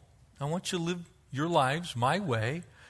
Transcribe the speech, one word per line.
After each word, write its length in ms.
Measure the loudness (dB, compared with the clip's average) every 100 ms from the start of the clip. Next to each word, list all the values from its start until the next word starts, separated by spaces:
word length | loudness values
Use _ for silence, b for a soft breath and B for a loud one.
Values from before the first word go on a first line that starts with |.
| -20 -20 -20 -8
I 40 |
want 260 | -4 -4 -2
you 80 | -2
to 60 |
live 260 | -2 -4 -8 -20 _
your 160 | -4 2
lives 480 | 4 4 0 -4
my 240 | 0 2 2
way, 460 | 0 0 0 -4 -10 B